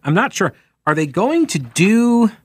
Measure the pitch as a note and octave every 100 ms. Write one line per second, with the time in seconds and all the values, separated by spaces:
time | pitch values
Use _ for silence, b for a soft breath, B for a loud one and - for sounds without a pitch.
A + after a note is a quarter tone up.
0 | - E3 C4 - E3+ b b b - D#3
1 | D3+ C3 C4+ E4+ D#4 D#3+ B2 - F#3+ A3+
2 | A#3+ A#3+ A3+ -